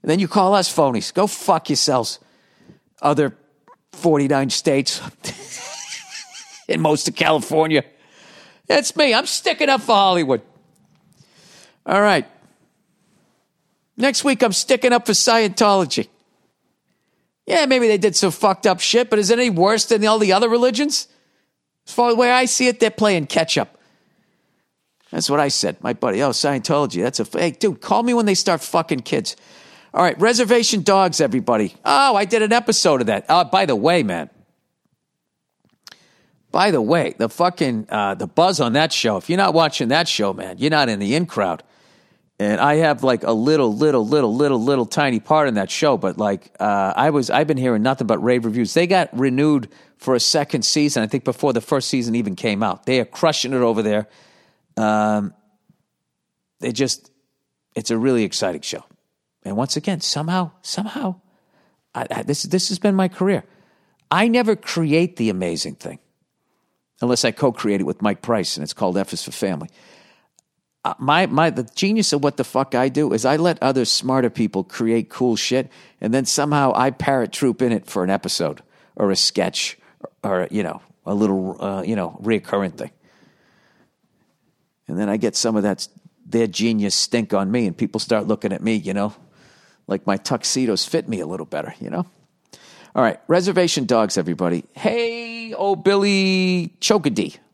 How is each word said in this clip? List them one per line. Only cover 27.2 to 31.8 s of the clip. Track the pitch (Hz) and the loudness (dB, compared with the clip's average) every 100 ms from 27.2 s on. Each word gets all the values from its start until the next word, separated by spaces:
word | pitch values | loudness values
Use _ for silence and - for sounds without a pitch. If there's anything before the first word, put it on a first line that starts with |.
f-," | 110 | -6
hey, | 165 175 | -2 -2
dude, | - 214 170 | 0 -2 -2
call | - 208 | 0 0
me | 233 | 2
when | 240 214 | 0 2
they | |
start | 185 - 165 | 0 0 -2
fucking | - 180 160 147 | 0 -2 -2 -4
kids. | - 147 - - _ - - - _ | -2 -4 -4 -12 _ -20 -20 -20 _
All | - | 0
right, | 175 - | 2 4
Reservation | 214 240 226 240 226 214 | 2 2 4 4 2 0
Dogs, | 170 196 190 - | 4 4 4 2
everybody. | 143 123 120 113 101 - | 0 0 0 0 0 -4